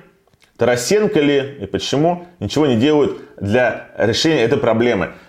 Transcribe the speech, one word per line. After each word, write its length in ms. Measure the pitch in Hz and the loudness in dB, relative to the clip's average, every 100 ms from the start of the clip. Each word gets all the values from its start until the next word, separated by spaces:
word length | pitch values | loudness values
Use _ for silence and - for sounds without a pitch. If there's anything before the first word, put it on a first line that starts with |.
| - _ _ _ _ - | -20 _ _ _ _ -2
Тарасенко 640 | 117 123 - 208 208 160 | 0 0 0 0 2 2
ли 380 | 143 139 127 - | 2 2 -2 -8
и 40 | 98 | -6
почему 600 | 98 - 135 165 175 - - | -6 -2 0 0 -2 -8 -12
ничего 280 | 101 139 151 | -6 0 2
не 80 | 113 | 2
делают 420 | 143 151 127 - - - | 2 2 2 -2 -12 -10
для 480 | 98 120 120 - - - | -2 0 0 -2 -8 -4
решения 460 | 107 110 - 151 | -2 0 0 0
этой 160 | 117 139 | 2 0
проблемы? 540 | 120 110 120 104 80 - | 0 0 0 0 -4 -8